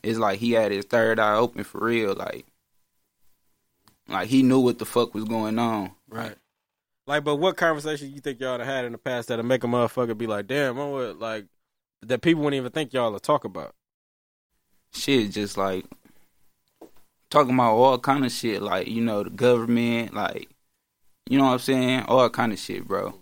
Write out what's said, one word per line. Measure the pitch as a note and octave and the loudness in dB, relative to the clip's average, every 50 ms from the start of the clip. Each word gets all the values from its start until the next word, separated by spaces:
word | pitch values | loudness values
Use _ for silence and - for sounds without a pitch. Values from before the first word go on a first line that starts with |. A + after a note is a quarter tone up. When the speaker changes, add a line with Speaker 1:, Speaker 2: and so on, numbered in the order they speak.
Speaker 1:
it's | - G#2+ A2+ A2+ | -2 -2 0 0
like | A2 G#2 G2 G2+ | 0 0 0 0
he | A#2 A#2+ A#2 | 0 2 2
had | A2+ A2 G2+ | 2 2 2
his | G2+ G2 G2+ | -2 -4 -4
third | _ - A#2 A2+ A2+ A2+ A2 | _ 2 2 4 4 2 2
eye | A2 G#2+ G#2 | 2 2 4
open | G#2+ A#2+ A#2+ - - G#2 | 2 2 0 -2 -8 -12
for | - - G2+ G#2+ | -10 -6 -4 -2
real, | A2+ A#2 A#2 A2 G2 F#2+ | 0 0 0 0 0 -2
like, | - - - - - - _ _ _ _ _ _ _ _ _ _ _ _ _ _ _ _ _ _ _ _ _ _ _ _ _ _ _ _ _ _ _ _ - | -4 -6 -10 -10 -12 -14 _ _ _ _ _ _ _ _ _ _ _ _ _ _ _ _ _ _ _ _ _ _ _ _ _ _ _ _ _ _ _ _ -8
like, | - F#2+ F2+ | -6 -6 -2
he | G#2+ C3 C3+ C3 | 2 4 4 6
knew | B2+ C3 C3 | 6 6 6
what | B2+ B2 A#2 - | 4 4 2 0
the | A2 | -6
fuck | - - A#2+ A#2+ - - | -2 0 0 0 0 -4
was | G#2 A2 | -6 -6
going | A2 A2+ A2+ A2 G#2+ A2 | -4 -4 -4 -2 -2 -2
on. | A2+ A#2 A#2 A2+ G#2+ F#2+ F#2+ - _ _ _ | -2 -2 -2 -2 -4 -6 -8 -12 _ _ _
Speaker 2:
Right. | G#2+ A2 A2 A2+ G2+ _ _ _ _ _ _ _ _ _ _ _ _ _ _ | -12 -10 -10 -10 -12 _ _ _ _ _ _ _ _ _ _ _ _ _ _
Like, | - C#3+ D3+ D3 | -2 -2 -2 0
but | D3+ D3 | 0 0
what | C#3+ E3+ F#3+ F3+ | 2 2 0 2
conversation | - F3 E3 D#3+ D3 C#3+ D#3 D#3 C#3+ D3 C3+ C#3 | 2 2 2 2 0 -4 -6 -6 -6 -8 -12 -16
you | C#3+ | -10
think | - D3 C3 A#2 | -8 -8 -8 -6
y'all | C3 B2+ B2+ | -6 -6 -4
done | A#2+ A#2+ | -4 -4
had | C3 C3+ C3 B2 | -4 -4 -4 -4
in | A#2+ | -6
the | A#2 | -8
past | A2 _ C3+ B2+ A#2+ A#2 - | -8 _ -4 -4 -4 -4 -4
that'll | A#2+ A2+ A#2 | -4 -2 0
make | A#2+ C3 B2 B2 | 0 0 0 2
a | |
motherfucker | A#2+ B2 B2 A#2+ A2 - C3 B2 A#2 A2+ | 0 2 2 2 2 2 -2 -2 -2 -2
be | G#2+ A#2 | -4 -4
like, | A2 G#2+ G2+ G2+ | -4 -4 -4 -4
"Damn, | G2 C3 D3 C#3+ C3 A#2+ | -2 -2 0 0 -2 -2
I | C3 C#3+ C#3+ | -4 -6 -6
would," | C#3 C3+ B2+ A2 F2 D2+ | -4 -6 -6 -6 -8 -8
like, | A2+ A2+ A2 A2 G2+ _ _ _ _ _ _ _ _ _ _ _ | -8 -8 -8 -8 -10 _ _ _ _ _ _ _ _ _ _ _
that | - A2 B2+ A#2 | -4 -4 -4 0
people | - E3 E3+ D#3 D3 | 2 2 2 4 2
wouldn't | D3 C#3 C3+ | 0 0 -2
even | B2+ B2 - | -4 -4 -6
think | D#3+ D#3 B2 | -6 -6 -2
y'all | - C3 A#2+ A2+ G#2 | -2 0 0 0 -2
to | F#2+ | -4
talk | - - D3+ C3+ - | 0 2 0 2 0
about? | A2 F#2 F2+ D2 - - _ _ _ _ _ _ _ _ _ _ _ _ _ _ _ _ _ _ _ _ _ _ _ - | -6 -10 -10 -12 -12 -16 _ _ _ _ _ _ _ _ _ _ _ _ _ _ _ _ _ _ _ _ _ _ _ -12
Speaker 1:
Shit, | - - - C#3 B2+ G#2+ G2+ | -8 -2 2 2 2 2 0
just, | F#2 G#2 G#2 G2+ - | -4 -6 -6 -4 -4
like, | G2+ F#2+ F#2+ F#2+ F#2 - - - _ _ _ _ - _ _ _ _ _ _ _ _ _ _ _ _ - _ - - - _ _ _ _ _ | -2 -2 -2 -2 -4 -8 -12 -20 _ _ _ _ -20 _ _ _ _ _ _ _ _ _ _ _ _ -20 _ -20 -20 -20 _ _ _ _ _
talking | - D3 D3 B2 B2+ | 4 4 4 6 4
about | C3 A#2+ A#2 G#2+ | 4 4 4 6
all | A2+ B2+ C3+ C3 | 6 6 6 4
kind | B2 - C#3 C3+ C#3+ C3 | 2 2 0 0 2 0
of | B2 | -2
shit, | A#2+ - - A#2 G#2 G2 | -4 -4 -4 -4 -2 -2
like, | G2+ G#2 F2+ F#2+ F2+ | -2 -2 -2 -2 -2
you | - A2 A2+ | -4 -2 -2
know, | A#2 A#2 G#2+ G#2 G2+ | -2 0 0 -2 -4
the | - | -6
government, | - - B2+ B2 B2 A#2+ A#2 A#2 A#2+ A#2+ A#2+ A#2 A#2 A#2 A#2 G#2 - | -4 2 4 4 4 4 2 0 0 0 2 0 -2 -2 -4 -4 -6
like, | G#2 G2+ - - - - _ _ _ _ _ _ _ _ _ _ _ _ _ _ _ _ - | -4 -4 -4 -4 -6 -12 _ _ _ _ _ _ _ _ _ _ _ _ _ _ _ _ 0
you | B2 | 2
know | C#3 C3+ | 2 4
what | C3 B2+ | 4 2
I'm | B2 | 0
saying? | - - C3 B2+ B2+ B2 B2+ B2+ - | 0 0 0 0 0 0 0 -2 0
All | - B2 C3 B2+ A2+ | 2 4 4 4 4
kind | - - A#2+ A#2 | 2 0 -2 -2
of | G#2 - | -2 -6
shit, | - - G2+ G2 G2 | -8 -10 -10 -10 -6
bro. | G2 F#2+ F#2 F#2+ G2+ - - | -6 -4 -4 -4 -6 -10 -14